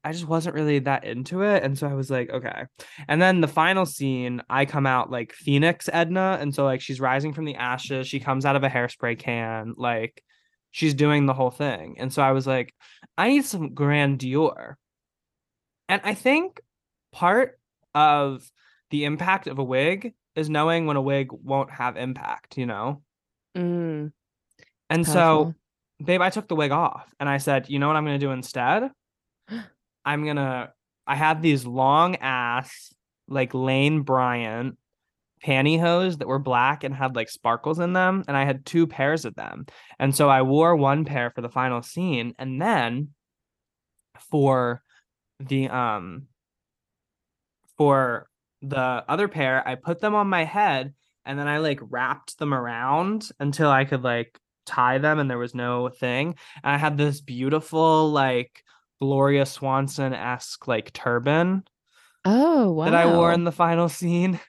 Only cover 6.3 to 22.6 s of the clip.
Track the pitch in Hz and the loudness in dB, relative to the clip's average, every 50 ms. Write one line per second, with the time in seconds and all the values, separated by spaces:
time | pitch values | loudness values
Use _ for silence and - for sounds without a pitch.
6.3 | 190 - 147 147 139 - 139 135 131 127 - - 135 127 135 127 131 139 143 156 | 0 -2 -2 -4 -2 0 0 0 0 -2 -4 -6 -6 -2 0 0 0 0 -2 -4
7.3 | 143 156 160 151 - - 120 123 123 127 - - 139 131 127 131 - 139 - 131 | -6 -6 -8 -8 -6 -6 -4 -4 -4 -6 -6 -6 -6 -6 -6 -6 -8 -6 -4 -2
8.3 | 131 135 135 143 139 139 135 135 127 127 120 120 - - - 120 117 - - - | -2 0 0 0 2 2 0 0 0 -2 -4 -4 -6 -6 -6 -6 -6 -6 -6 -6
9.3 | 120 117 113 113 113 110 110 113 113 - 123 120 117 113 113 113 _ _ _ _ | -6 -4 -4 -6 -6 -8 -8 -10 -8 -6 -4 -4 -2 -4 -6 -8 _ _ _ _
10.3 | _ _ _ _ _ _ _ _ - - 160 156 143 135 147 147 147 147 143 139 | _ _ _ _ _ _ _ _ -6 -2 0 0 2 2 2 4 4 4 4 2
11.3 | 127 135 131 123 123 - 147 143 117 87 78 - - - 127 131 - 151 139 135 | 2 0 0 -2 -2 -4 -4 -4 -4 -6 -8 -12 -12 -10 -10 -4 0 2 2 4
12.3 | 135 135 127 135 131 127 120 - - _ _ - - _ - - _ - 190 240 | 2 2 0 -2 -2 -2 -4 -6 -12 _ _ -20 -20 _ -20 -10 _ -2 2 2
13.3 | 277 285 277 - - 185 156 139 123 143 147 143 147 147 143 139 139 123 131 127 | 2 2 2 0 -4 -6 -6 -6 -4 -2 0 2 2 2 2 2 0 -2 -2 -2
14.3 | 131 147 160 143 - - - - 143 - _ _ _ _ _ _ _ _ _ _ | 0 2 0 0 -2 -4 -12 -18 -18 -20 _ _ _ _ _ _ _ _ _ _
15.3 | _ _ _ _ _ _ _ _ _ _ _ - 190 202 - 202 208 - - 254 | _ _ _ _ _ _ _ _ _ _ _ -2 -2 0 0 -2 -4 0 2 2
16.3 | 277 320 349 381 - - - _ _ _ _ _ _ _ _ _ - - 175 180 | 2 2 0 -2 -8 -14 -20 _ _ _ _ _ _ _ _ _ -6 0 2 4
17.3 | 202 240 262 254 - _ _ _ _ _ _ _ - 147 151 151 147 147 143 139 | 4 4 2 0 -4 _ _ _ _ _ _ _ 2 4 4 6 4 4 2 -2
18.3 | 135 127 - - _ _ _ _ _ _ _ - 147 147 147 147 151 147 175 185 | -4 -8 -12 -20 _ _ _ _ _ _ _ -6 -4 -2 -2 -2 -2 -2 0 0
19.3 | 190 185 - 196 165 139 135 123 131 131 139 165 185 196 - 240 - _ _ _ | 0 0 -2 -4 -6 -4 -4 0 0 0 2 0 0 -2 -6 -12 -14 _ _ _
20.3 | - 160 156 151 156 151 151 165 165 165 165 151 147 139 131 139 139 139 135 127 | -8 -6 -4 -2 0 2 2 2 2 0 0 0 0 0 0 0 0 0 -2 -4
21.3 | 127 - - 131 135 139 135 135 - - 123 123 113 - 123 131 127 123 - - | -8 -12 -6 -2 -2 -2 -2 -4 -6 -6 -6 -6 -4 -6 -8 -8 -8 -8 -8 -10
22.3 | - - - - - 139 | -10 -10 -12 -12 -8 -8